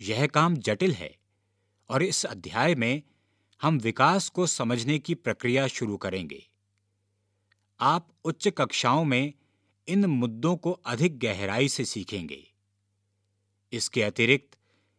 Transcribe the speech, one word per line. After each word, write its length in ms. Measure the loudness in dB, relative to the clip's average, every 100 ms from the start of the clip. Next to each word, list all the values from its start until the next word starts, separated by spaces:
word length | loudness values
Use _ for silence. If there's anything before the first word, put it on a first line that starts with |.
यह 260 | -4 0 2
काम 300 | 4 2 2
जटिल 360 | 0 2 2
है 240 | 0 -6 -14 _ _ _ _ _ _ -4
और 140 | 0
इस 240 | 0 -2 -4
अध्याय 480 | -8 -6 0 2
में 280 | 2 0 -2 -6 _ _ _ _ _
हम 160 | 0 0
विकास 500 | 0 2 4 4 0
को 180 | -2 -2
समझने 520 | -2 -2 -2 0 -2
की 160 | -2
प्रक्रिया 520 | -4 -4 -2 0 0 0
शुरू 300 | -2 -4 -4
करेंगे। 520 | -4 -6 -6 -12 -20 _ _ _ _ _ _ _ _ _ _ _ _ -2
आप 280 | 2 2 -2 _
उच्च 240 | -6 0 -2
कक्षाओं 560 | 0 -2 2 2 4
में 280 | 4 2 0 -6 _ _ _ _ -2
इन 160 | 2
मुद्दों 520 | 4 2 0 0 0 0
को 160 | -2
अधिक 460 | -4 -6 0 0 2
गहराई 500 | -2 -2 -2 0 0
से 160 | 0
सीखेंगे। 680 | -4 -6 -6 -8 -8 -12 -18 _ _ _ _ _ _ _ _ _ _ _ _
इसके 300 | -8 -4 0
अतिरिक्त 560 | 0 2 2 2 -4 _ _ _ _